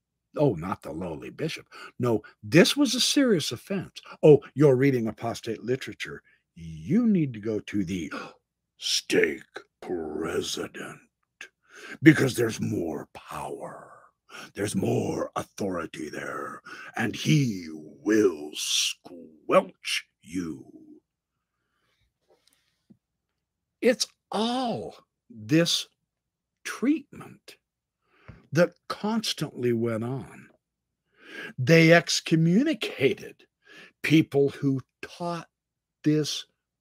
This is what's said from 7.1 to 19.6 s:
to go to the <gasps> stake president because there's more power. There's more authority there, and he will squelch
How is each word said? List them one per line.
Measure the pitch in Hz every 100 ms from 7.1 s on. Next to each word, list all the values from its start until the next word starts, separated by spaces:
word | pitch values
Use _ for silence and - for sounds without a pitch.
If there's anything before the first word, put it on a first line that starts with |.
| 185 143
to | 110
go | 107 107
to | - 104
the | 90 95 76 - - - _
<gasps> | _ _ _
stake | - - - - - - - - - _
president | - 90 78 76 82 - - - 82 - - - _ _ _ _ - _ _ - - -
because | 151 147 131 113
there's | 117 104
more | 110 101 82 73 - -
power. | - 76 71 69 62 - - - - _ _ - -
There's | - 107 -
more | - - 104 - - -
authority | - - 101 87 80 80 76
there, | - - - - - - - - -
and | - -
he | - 156 127 95 80
will | 78 76 71 82 110 95 76 73
squelch | - - - - - - 85 80 78 - -